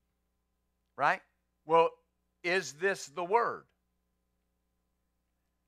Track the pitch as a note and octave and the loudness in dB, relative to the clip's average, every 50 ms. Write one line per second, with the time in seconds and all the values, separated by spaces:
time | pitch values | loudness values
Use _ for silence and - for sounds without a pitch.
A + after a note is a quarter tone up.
0 | _ _ _ _ _ _ _ _ _ _ _ _ _ _ _ _ _ _ _ - | _ _ _ _ _ _ _ _ _ _ _ _ _ _ _ _ _ _ _ -2
1 | - D#3+ F#3 F#3 - _ _ _ _ _ _ _ _ D3+ D#3+ E3 E3 E3 - - | 0 0 0 -2 -6 _ _ _ _ _ _ _ _ 2 4 4 4 2 0 -8
2 | _ _ _ _ _ _ _ _ - E3+ F3 F#3+ F3 C3 C3+ D3 F3 G3 F#3+ - | _ _ _ _ _ _ _ _ -4 -2 -2 -2 -2 -6 -6 -4 -2 -2 -2 -4
3 | - C#3+ C#3 F3 F3 E3+ G#3 A#3 A3+ E3 A2+ E2 - _ _ _ _ _ _ _ | -8 -12 -10 -10 -4 0 0 0 0 -2 -4 -8 -12 _ _ _ _ _ _ _
4 | _ _ _ _ _ _ _ _ _ _ _ _ _ _ _ _ _ _ _ _ | _ _ _ _ _ _ _ _ _ _ _ _ _ _ _ _ _ _ _ _
5 | _ _ _ _ _ _ _ _ _ _ _ _ _ | _ _ _ _ _ _ _ _ _ _ _ _ _